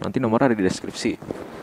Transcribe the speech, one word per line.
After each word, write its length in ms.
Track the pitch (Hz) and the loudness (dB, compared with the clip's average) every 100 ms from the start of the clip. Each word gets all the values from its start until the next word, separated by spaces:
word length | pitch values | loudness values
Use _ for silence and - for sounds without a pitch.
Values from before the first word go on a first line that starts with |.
nanti 160 | 95 127 | -4 0
nomor 240 | 123 113 | 2 4
ada 80 | 135 | 4
di 80 | 107 | 4
deskripsi. 560 | 92 - - - 113 - - - - - | 2 0 -4 -4 -4 -4 -6 -10 -10 -12